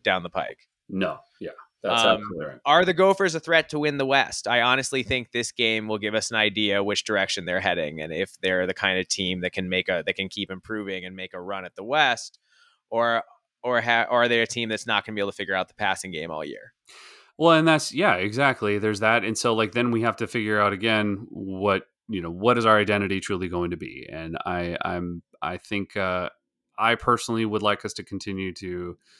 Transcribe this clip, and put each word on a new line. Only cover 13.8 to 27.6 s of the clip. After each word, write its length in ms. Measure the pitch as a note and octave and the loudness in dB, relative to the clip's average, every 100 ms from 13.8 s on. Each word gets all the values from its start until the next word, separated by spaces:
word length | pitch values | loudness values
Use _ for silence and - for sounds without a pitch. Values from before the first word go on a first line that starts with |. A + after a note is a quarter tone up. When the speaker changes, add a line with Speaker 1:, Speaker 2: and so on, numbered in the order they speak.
Speaker 1:
ha-, 260 | A2 A#2 A2+ | 2 2 2
or 140 | A#2+ | 2
are 40 | A#2+ | 4
they 140 | A#2 | 2
a 60 | A2+ | 0
team 220 | A#2+ A2+ | -2 -6
that's 180 | A2 A#2 | -6 -2
not 180 | G#2 - | -2 -2
gonna 80 | |
be 80 | G#2+ | -4
able 100 | G2+ | -4
to 40 | - | -4
figure 160 | F#2+ | -4
out 140 | F#2+ F#2 | -4 -4
the 80 | - | -4
passing 340 | G#2 F#2 F#2+ | -4 -4 -6
game 220 | E2 E2 | -10 -8
all 120 | D#2 | -8
year? 300 | D2 - - _ _ - - - _ - | -8 -12 -16 _ _ -20 -20 -20 _ 2
Speaker 2:
Well, 140 | D#3+ D#3+ | 6 6
and 80 | D#3+ | 6
that's, 260 | D#3 - | 4 2
yeah, 220 | A#2+ G3+ F2+ | 0 2 2
exactly. 640 | G2+ A2+ C#3 B2 G#2+ G#2 | 0 2 0 2 0 0
There's 200 | G#2+ G2+ | 0 2
that. 240 | A2 A#2 | 2 2
And 140 | G2+ G#2+ | 2 0
so, 160 | B2 | 0
like, 180 | A2+ A2 | 2 2
then 200 | A#2+ A#2+ | 0 0
we 100 | A#2 | 2
have 160 | A#2 G#2+ | 2 0
to 100 | A2 | -2
figure 320 | B2 G#2+ G#2+ | -2 0 2
out 140 | G2+ | 2
again 520 | G2 A2+ A2 G#2 G2+ A2+ | 2 2 2 2 -2 -8
what, 540 | - G2 F#2+ G2+ F#2+ - _ - | -12 -10 -2 2 2 -2 _ -8
you 100 | G2+ | -6
know, 100 | E2 | -6
what 260 | F2 A2 A#2+ | 0 2 4
is 80 | A2+ | 6
our 120 | G#2+ | 6
identity 440 | G2+ G#2 G2 F#2+ | 4 2 0 -2
truly 260 | - F#2+ F2+ | -4 -4 -2
going 240 | F2 F2 | -2 -2
to 60 | F2 | -4
be? 280 | - - - | -8 -14 -14
And 260 | D#2+ D#2+ D#2+ - | -12 -8 -8 -4
I, 300 | F2 F2 F2 | -4 -4 -4
I'm, 400 | - F2 F2 F2 - _ | -4 -4 -4 -8 -14 _
I 140 | D#2+ F2+ | -8 -8
think, 400 | - G#2 F#2+ G2+ | -6 -6 -4 -2
uh, 360 | F#2+ F2+ F2 - _ _ _ - | -2 -2 -4 -8 _ _ _ 0
I 180 | A2 A#2 | 2 2
personally 500 | - A#2 - A2+ A2 | 2 2 2 -2 0
would 160 | G#2+ | 2